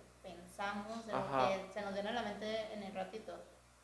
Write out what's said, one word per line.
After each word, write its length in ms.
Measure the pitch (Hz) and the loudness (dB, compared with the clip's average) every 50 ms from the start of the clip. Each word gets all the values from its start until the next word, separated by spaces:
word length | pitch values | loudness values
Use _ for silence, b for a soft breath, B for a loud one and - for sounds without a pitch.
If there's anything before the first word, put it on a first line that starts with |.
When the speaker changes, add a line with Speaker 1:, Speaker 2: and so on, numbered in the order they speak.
| - - - - - | -14 -18 -20 -14 -12
Speaker 1:
pensamos, 840 | 185 170 175 180 - - - 202 202 208 208 208 214 226 233 220 | -12 -12 -12 -14 -12 -4 -2 0 0 0 0 -2 -2 -4 -6 -2
de 60 | - | 0
lo 80 | 131 131 | 2 2
Speaker 2:
Ajá. 300 | 131 135 139 131 131 196 | 2 4 6 6 8 8
Speaker 1:
que 200 | 196 190 - - - | 6 4 0 -4 -4
se 80 | 214 | -4
nos 120 | 202 196 190 | -2 0 0
viene 160 | 202 196 214 | 0 0 2
a 40 | 240 | 2
la 80 | 240 214 | 0 0
mente 500 | 208 202 - 214 214 220 220 214 214 214 | 0 -2 -2 -2 0 0 0 -2 -2 -4
en 80 | 208 196 | -6 -6
el 100 | 190 196 | -4 -2
ratito. 380 | 190 190 185 220 214 - 175 170 180 - - - - - - - - | -4 -4 -4 -4 -8 -8 -8 -10 -10 -10 -14 -18 -20 -20 -20 -20 -20